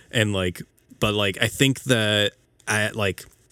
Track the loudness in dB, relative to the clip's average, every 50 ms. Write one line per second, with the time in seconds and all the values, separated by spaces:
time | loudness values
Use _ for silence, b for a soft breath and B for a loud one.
0 | B B 0 0 0 0 0 0 -2 -2 -4 -6 -16 _ _ _ _ _ -4 -2
1 | -2 0 2 2 0 0 0 0 -2 -2 2 2 2 2 2 0 0 0 2 2
2 | 2 2 2 2 2 0 -2 _ _ _ _ _ -6 -2 -2 0 -2 -2 -2 -2
3 | -2 -2 -2 -6 -12 -20 _ _ _ _